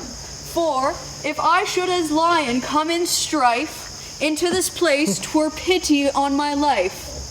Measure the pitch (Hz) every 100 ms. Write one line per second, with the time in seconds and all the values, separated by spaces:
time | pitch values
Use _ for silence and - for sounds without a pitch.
0 | 196 - - - - - 330 262 269 339
1 | - - 269 302 302 339 392 - 359 359
2 | 311 302 330 339 277 247 240 294 311 339
3 | 349 - - 311 247 233 302 - - -
4 | - - 285 302 349 359 339 - 339 285
5 | 294 294 - 311 302 - - 370 - 294
6 | 277 277 277 277 294 285 294 240 185 -
7 | - - -